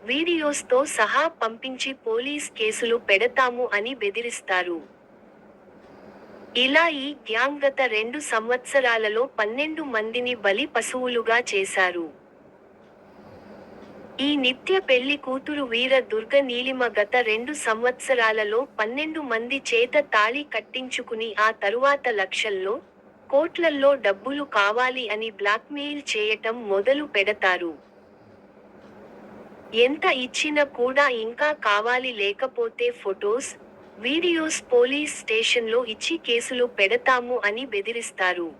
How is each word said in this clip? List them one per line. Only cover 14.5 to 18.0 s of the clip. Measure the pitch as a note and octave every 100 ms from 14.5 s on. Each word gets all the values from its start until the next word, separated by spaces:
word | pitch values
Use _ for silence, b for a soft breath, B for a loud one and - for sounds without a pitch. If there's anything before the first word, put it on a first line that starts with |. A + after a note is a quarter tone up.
| B3+ - F#4+ F#4+
పెళ్లి | B3+ C4 C#4+ -
కూతురు | C4 C4+ D4 C4
వీర | A3+ B3+ C4 A3+
దుర్గ | A3 A3 C#4 C4+
నీలిమ | A#3+ B3+ C4 A#3+ A3
గత | G#3 B3 A#3
రెండు | A3 B3 D4+ A#3+
సంవత్సరాలలో | A3 B3 B3